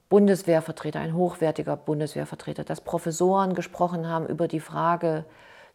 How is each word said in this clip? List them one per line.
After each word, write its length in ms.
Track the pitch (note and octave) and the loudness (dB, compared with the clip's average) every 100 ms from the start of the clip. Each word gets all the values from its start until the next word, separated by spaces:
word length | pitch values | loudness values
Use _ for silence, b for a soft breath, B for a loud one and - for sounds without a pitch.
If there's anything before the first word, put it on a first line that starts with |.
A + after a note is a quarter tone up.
| _ | _
Bundeswehrvertreter, 920 | G3+ G3+ F#3+ - E3 D#3+ D#3 D#3 D3+ | 6 6 6 4 2 0 -6 -8 -6
ein 140 | D3+ | -4
hochwertiger 640 | D#3+ F3+ - D#3+ D#3 D3 D3 | 0 0 0 0 0 -4 -4
Bundeswehrvertreter, 840 | - D3+ D3+ D3 D3 D3 - D3+ | -2 -2 -2 -4 -8 -10 -10 -10
dass 180 | D3+ D#3 | -8 -8
Professoren 720 | - E3+ E3+ D#3+ F3+ F#3+ F#3+ | -6 -4 -4 0 2 4 2
gesprochen 540 | F3 E3+ - F3 F3 E3 | -2 -6 -2 -2 0 -4
haben 180 | E3 D#3+ | -4 -4
über 220 | D#3 E3 | -2 -2
die 120 | D#3+ | -2
Frage, 640 | - D#3+ D#3+ E3+ E3+ D#3 D#3+ B B B B | -6 -2 0 2 0 -2 -6 B B B B